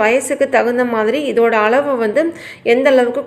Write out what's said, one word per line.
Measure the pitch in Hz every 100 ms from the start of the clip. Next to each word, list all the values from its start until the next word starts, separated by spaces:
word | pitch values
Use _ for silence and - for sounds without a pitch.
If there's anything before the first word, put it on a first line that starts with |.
வயசுக்கு | 214 262 262 269 277 247
தகுந்த | 226 240 247
மாதிரி | 226 214 277 277
இதோட | 220 233 220 214
அளவை | 254 285 254
வந்து | 220 240 330 - - - 233
எந்த | 240 277
அளவுக்கு | 262 240 254